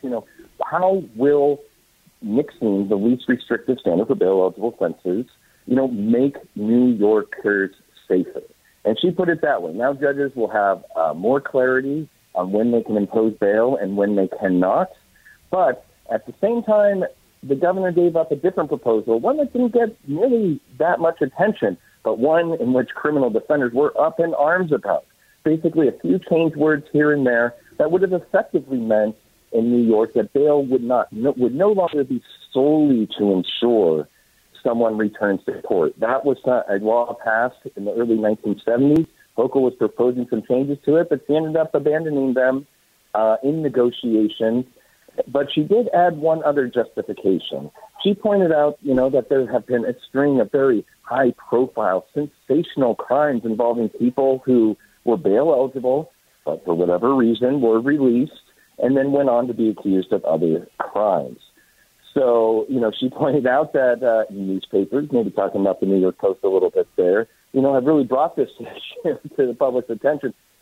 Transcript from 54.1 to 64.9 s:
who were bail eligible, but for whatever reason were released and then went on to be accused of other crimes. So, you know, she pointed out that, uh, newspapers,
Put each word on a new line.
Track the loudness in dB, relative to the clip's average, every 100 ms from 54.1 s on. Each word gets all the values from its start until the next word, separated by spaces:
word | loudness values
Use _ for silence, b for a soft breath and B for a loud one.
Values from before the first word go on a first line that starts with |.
| 0 0 0
who | 2 2 2 -2 b b
were | -2 0
bail | 2 2 2
eligible, | 2 0 -2 -2 -2 -4 _ _ _
but | -8 -6
for | -2
whatever | 0 2 2 2
reason | 2 2 2 0 2
were | 2 2
released | 2 2 2 2 -2 -6 _ b b -4
and | 0 2
then | 2
went | 2 2
on | 0 0
to |
be | -2 -2
accused | -2 -2 -2 0
of | -2
other | 0 0 0 -2 -6 -12
crimes. | -8 -2 0 0 -4 -14 _ _ b b b _ _
So, | 0 2 4 4 2 0
you | -2
know, | -2 -2
she | -6
pointed | -2 0 0 2
out | 0 0
that, | 0 0 2
uh, | 2 0 0
newspapers, | -6 -6 -6 -2 -2 0